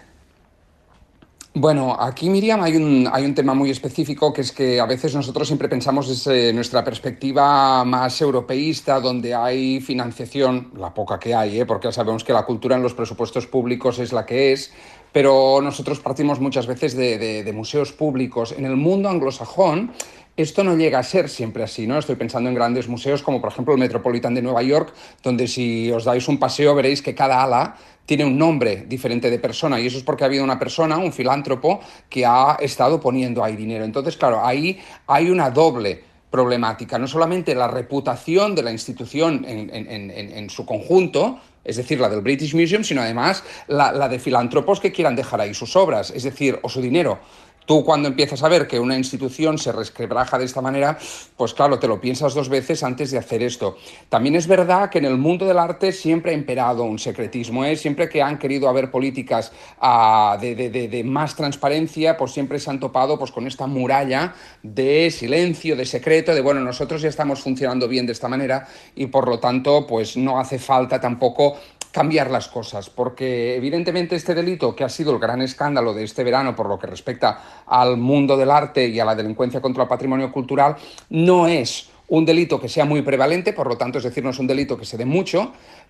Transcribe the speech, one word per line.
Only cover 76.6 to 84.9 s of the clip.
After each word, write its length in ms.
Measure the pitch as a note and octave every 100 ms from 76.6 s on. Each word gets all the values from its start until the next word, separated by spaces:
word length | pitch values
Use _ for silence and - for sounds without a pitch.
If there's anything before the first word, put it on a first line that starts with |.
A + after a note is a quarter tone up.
| G#2+
lo 100 | F#2+
que 100 | F2+
respecta 760 | F#2 - - A#2+ G#2+ - - -
al 300 | B2 B2 A#2+
mundo 400 | B2 C#3+ C#3 C3+
del 160 | C3+
arte 380 | D3 C3+ C#3 B2
y 100 | A2+
a 60 | A2
la 100 | A2
delincuencia 460 | G#2+ A2 B2 B2+
contra 220 | C3 B2+
el 40 | B2
patrimonio 420 | B2 C3 C3 C3
cultural, 460 | C3+ B2 C#3 C#3+ D3+ - - -
no 380 | D#3+ F3 F3+ E3+
es 400 | E3 A#2 - - _ -
un 160 | D#3+ D#3+
delito 340 | E3 F3 C#3
que 80 | A#2+
sea 160 | D#3+
muy 180 | D3 D3
prevalente, 520 | C#3+ C3+ C#3 F3 F#3
por 140 | G3+ C3
lo 100 | A#2
tanto, 220 | B2 C3
es 40 |
decir, 220 | A#2 C#3+ C3
no 60 |
es 80 | B2+
un 80 | C3
delito 300 | C3+ C#3 B2+
que 60 |
se 140 | -